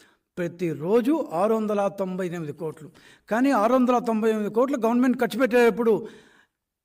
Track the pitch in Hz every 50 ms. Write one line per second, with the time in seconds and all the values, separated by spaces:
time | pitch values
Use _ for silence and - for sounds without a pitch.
0 | _ _ _ _ _ _ - 175 175 170 170 170 185 165 147 135 151 180 220 247
1 | 226 269 320 311 - - 156 170 196 226 226 220 214 208 208 202 202 196 202 196
2 | 190 185 185 185 190 175 170 175 160 143 135 - 170 156 147 - 151 - - -
3 | - - - _ _ - 202 233 262 277 269 214 202 233 254 262 247 240 247 240
4 | - 226 226 214 220 226 220 214 208 196 214 226 262 262 285 247 208 226 240 240
5 | 254 262 240 254 247 214 - 220 269 214 240 247 240 233 180 226 240 226 208 170
6 | - - - - - _ _ _ _ _ _ _ _ _ _ _